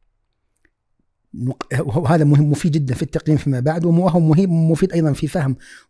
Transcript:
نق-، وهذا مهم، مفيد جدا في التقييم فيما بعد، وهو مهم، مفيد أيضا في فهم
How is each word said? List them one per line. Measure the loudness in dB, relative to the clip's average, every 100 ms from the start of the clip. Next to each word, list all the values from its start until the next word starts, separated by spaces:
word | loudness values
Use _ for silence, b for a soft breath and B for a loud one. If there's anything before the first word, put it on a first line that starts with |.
| _ _ _ _ _ _ _ _ _ _ _ _ _ -10
نق-، | -8 -8 -6 -6
وهذا | -2 -2 2 2
مهم، | 4 4 4
مفيد | 0 0
جدا | -2 -2
في | -4
التقييم | -4 -4 0 0
فيما | 0 -2
بعد، | -2 -2 0
وهو | 2 2 2
مهم، | 2 2 2 0 0
مفيد | 0 0
أيضا | 0 -2
في | -2 -4
فهم | -4 -4 -6 B B